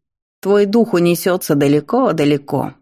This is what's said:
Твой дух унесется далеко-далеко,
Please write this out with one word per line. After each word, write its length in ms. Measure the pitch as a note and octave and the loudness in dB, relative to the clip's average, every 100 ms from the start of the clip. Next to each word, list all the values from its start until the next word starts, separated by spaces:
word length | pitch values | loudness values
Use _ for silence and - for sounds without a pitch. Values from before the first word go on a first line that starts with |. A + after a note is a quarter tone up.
| _ _ _ _ | _ _ _ _
Твой 240 | F#3+ G3+ | 0 0
дух 300 | G3+ A#3 A3+ | 2 0 0
унесется 600 | F3 F3 E3+ F#3+ F3+ - | 0 0 0 -2 -2 -2
далеко-далеко, 1200 | D3 C#3+ D3 D3 A#3+ A#3+ D#3+ D3 C#3+ C#3 C3+ - - | 0 2 0 0 -2 0 0 0 -2 -4 -6 -6 -12